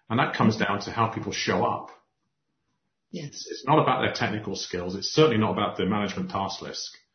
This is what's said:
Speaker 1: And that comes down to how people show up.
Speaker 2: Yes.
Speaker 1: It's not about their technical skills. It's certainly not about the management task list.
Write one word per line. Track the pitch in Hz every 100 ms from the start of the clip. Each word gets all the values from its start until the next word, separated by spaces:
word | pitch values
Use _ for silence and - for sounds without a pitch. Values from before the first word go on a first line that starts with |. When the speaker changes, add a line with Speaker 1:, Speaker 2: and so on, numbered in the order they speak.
| -
Speaker 1:
And | 120
that | 156 -
comes | 117 -
down | 101 101
to | 92
how | 117 113
people | - 101
show | - - 95 120
up. | - - - _ _ _ _ _ _ _ _ _ _ -
Speaker 2:
Yes. | 175 143 - -
Speaker 1:
It's | - -
not | 151
about | 131 117
their | 110
technical | - 110 107 101 95
skills. | - 90 90 98
It's | -
certainly | - 156 107
not | 107
about | 101 101 -
the | 92
management | 104 101 95 92
task | 98 95 -
list. | 71 - - - _